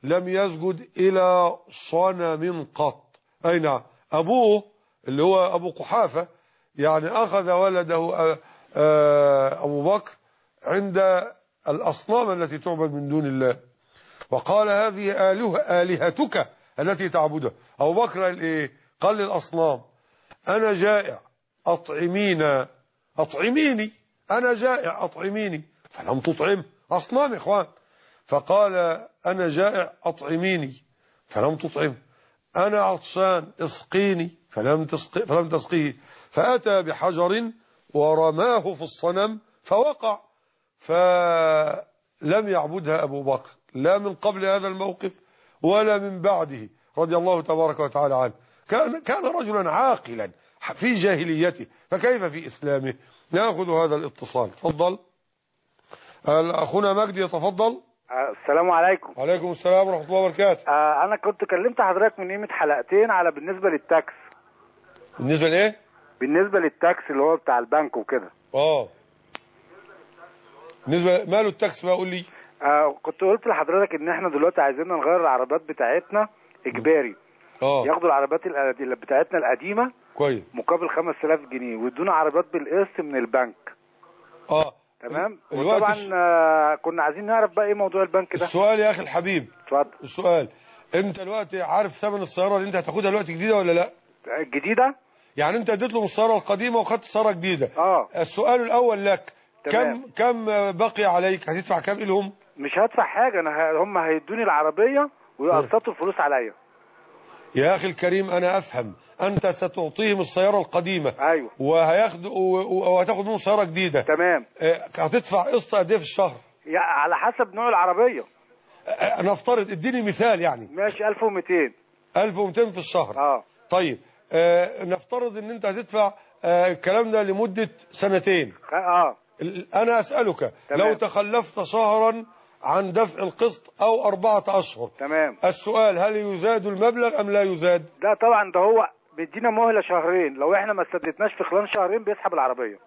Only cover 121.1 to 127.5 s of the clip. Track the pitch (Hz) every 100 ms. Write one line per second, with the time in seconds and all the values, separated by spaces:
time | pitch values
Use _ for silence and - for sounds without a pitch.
121.1 | 208 220 196 - 180 139 - _ _ _
122.1 | - 214 185 202 175 226 180 156 185 120
123.1 | 110 143 131 - _ _ 180 175 123 _
124.1 | _ _ 165 170 170 180 - 185 180 -
125.1 | 247 240 208 214 233 202 196 233 214 202
126.1 | 202 _ _ 170 175 180 175 180 202 226
127.1 | 214 202 190 220